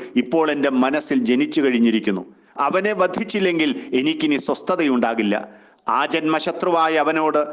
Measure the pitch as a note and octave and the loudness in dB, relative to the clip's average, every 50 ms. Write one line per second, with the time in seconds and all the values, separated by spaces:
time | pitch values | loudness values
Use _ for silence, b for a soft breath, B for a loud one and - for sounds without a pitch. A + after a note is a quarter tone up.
0 | B B B B2 B2+ - - E3 D#3+ D3+ D3 C#3+ C#3 C#3 C3+ B2+ B2+ C3+ C#3 D3+ | B B B -2 -2 0 2 0 2 2 0 0 0 0 2 2 2 2 2 -2
1 | C#3+ - C#3+ C3+ A#2+ A2+ B2 B2 D3 D3+ D3+ E3 C#3 C#3 B2+ A#2 A#2 A#2 G#2+ A2 | -2 0 0 0 2 2 2 2 2 0 0 0 2 2 2 4 2 4 2 2
2 | G#2 G#2+ G2 F#2 F2+ - B B B B B B C#3 C#3+ - F#3 F#3+ G#3 G#3+ F#3 | 0 0 -2 -2 -6 -10 B B B B B B -2 0 0 0 0 0 0 2
3 | F#3 F3+ F3+ - A3+ G3+ - G#3 F#3+ F#3 F3 E3 D#3 D3+ B2 B B B - B2+ | 0 0 0 -2 -6 -4 -2 0 0 0 2 2 0 0 0 B B B -2 0
4 | C3 D3+ D#3+ D#3 D#3 D#3 D3 C3+ - - C#3+ - - - F#3 F3+ E3+ C#3+ C3 B2 | 0 0 -2 0 0 0 0 0 -2 -4 -6 -6 -2 -4 -2 -2 0 0 2 2
5 | A#2 A#2 A2+ A2+ A2 G#2 G2+ G#2 - - B B B B B B B - A2+ B2 | 2 0 0 0 0 0 0 -2 -4 -8 B B B B B B B -2 0 0
6 | C#3 - C3 E3 D3+ D#3 D#3+ D#3 D3+ F3 E3 E3+ - F#3 F3 E3 D#3+ D#3+ D#3+ D#3 | 0 0 0 -2 -2 0 -2 0 -2 -4 -6 -4 -2 0 2 2 2 2 2 2
7 | D3 D3 D#3+ D#3 D#3 D#3 D3 D3 D3 D3 | 2 2 0 0 0 0 0 0 -2 -2